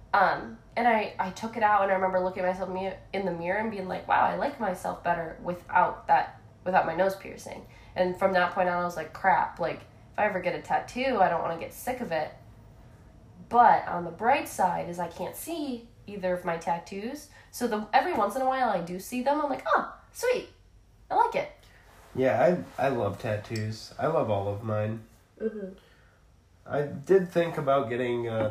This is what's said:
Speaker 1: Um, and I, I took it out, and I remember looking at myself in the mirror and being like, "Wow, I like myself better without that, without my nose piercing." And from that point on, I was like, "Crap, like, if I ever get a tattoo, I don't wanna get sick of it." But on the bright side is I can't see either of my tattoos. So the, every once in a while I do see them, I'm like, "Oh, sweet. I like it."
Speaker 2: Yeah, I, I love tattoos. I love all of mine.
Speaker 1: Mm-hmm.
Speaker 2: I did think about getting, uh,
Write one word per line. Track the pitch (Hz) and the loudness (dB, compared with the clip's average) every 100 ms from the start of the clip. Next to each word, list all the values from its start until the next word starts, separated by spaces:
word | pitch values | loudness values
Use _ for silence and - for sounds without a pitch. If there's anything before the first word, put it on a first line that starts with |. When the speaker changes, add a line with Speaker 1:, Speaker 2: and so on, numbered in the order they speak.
| - | 0
Speaker 1:
Um, | 202 180 135 117 113 - 226 | 4 4 2 -6 -14 -8 0
and | 240 | 4
I, | 220 208 - | 4 0 -4
I | 185 | -6
took | - 226 233 | -4 -8 0
it | |
out, | 208 208 | 4 4
and | 196 | 4
I | |
remember | 190 185 185 | 2 2 2
looking | 185 185 | 0 0
at | 180 | -2
myself | 185 185 185 190 - - | -2 -4 -4 -4 -8 -8
in | 196 | -4
the | 190 | -4
mirror | 170 175 202 | -4 -2 -2
and | 220 | -2
being | 196 185 | -4 -6
like, | 180 - | -6 0
"Wow, | 190 - | 2 4
I | 175 | 2
like | 277 277 | -4 -2
myself | 202 180 180 175 | -4 -4 -6 -4
better | 175 170 160 - | -2 -2 -4 -8
without | 170 180 - 180 170 - - | -8 -8 0 2 2 0 2
that, | 165 - - - - | 2 2 -8 -20 -10
without | 180 185 160 | 2 2 4
my | |
nose | 165 190 190 | 2 2 0
piercing." | - - - - - - - - | -12 -14 -14 -16 -16 -20 -8 0
And | 185 180 | 0 2
from | 190 | 2
that | 185 180 | 4 2
point | 196 180 | 2 2
on, | 175 | 2
I | |
was | 175 160 | -2 -4
like, | 156 | -10
"Crap, | - 190 160 - - | 0 4 4 2 -2
like, | 160 - | -4 -4
if | - - - - | -14 -20 -10 -2
I | 208 | 0
ever | 185 | 0
get | 175 | -2
a | 165 | -4
tattoo, | - 156 - 247 269 214 | -2 -2 -2 -4 0 4
I | 175 | 4
don't | 165 | 2
wanna | 170 170 | -2 -6
get | - | -8
sick | - 247 254 | -8 -8 -6
of | 185 | -4
it." | 160 - - - - - - - - - - - - - | -4 -4 -10 -20 -20 -20 -20 -20 -20 -20 -20 -20 -20 2
But | 240 214 160 - | 6 8 6 2
on | 175 | -4
the | 170 | -6
bright | 170 226 294 - | -2 2 2 0
side | - 180 165 165 | 0 0 0 -6
is | 175 | -6
I | 170 | -8
can't | - 175 - | -6 -10 -8
see | 302 339 285 233 - - - | -8 -6 -6 -8 -12 -20 -14
either | 202 185 | -6 -2
of | 180 | -2
my | 180 170 | -2 -4
tattoos. | 180 170 - 196 226 294 - - - | -4 -4 -6 -10 -8 -10 -14 -20 -16
So | - 240 | -6 -2
the, | 214 220 | -2 2
every | 277 359 | 2 2
once | 277 202 262 | 0 0 0
in | |
a | 262 | 0
while | 262 240 | 2 0
I | 185 | 0
do | 170 185 | -4 -8
see | - 247 | -6 -2
them, | 262 302 | 0 0
I'm | 285 | 0
like, | - 640 | -4 0
"Oh, | 587 - - - | 0 0 -12 -18
sweet. | - 480 453 - - - - _ _ - | -4 0 0 -4 -20 -20 -20 _ _ -2
I | |
like | 392 466 - | 2 2 2
it." | - - - - - - - | -4 -12 -20 -20 -20 -20 -10
Speaker 2:
Yeah, | - 131 113 160 180 - - | 0 2 4 4 2 -4 -2
I, | 131 | 0
I | |
love | 120 101 92 | 0 -2 -4
tattoos. | 113 104 - 113 110 107 - - | -4 -4 -4 -4 -4 -6 -12 -4
I | 143 | 0
love | 160 117 | 0 0
all | 101 98 | -2 -2
of | 101 | -6
mine. | 110 107 107 113 - - _ - | -2 -2 -2 -6 -12 -20 _ -6
Speaker 1:
Mm-hmm. | 220 214 190 190 _ _ _ _ _ _ _ _ | -6 -6 -12 -14 _ _ _ _ _ _ _ _
Speaker 2:
I | - 143 | -6 -4
did | 143 139 - 190 175 | -2 -6 4 4 4
think | 170 170 165 | 0 0 0
about | 135 139 117 | 2 2 2
getting, | 120 120 120 117 | -2 -2 -2 -2
uh, | 110 107 | -2 -2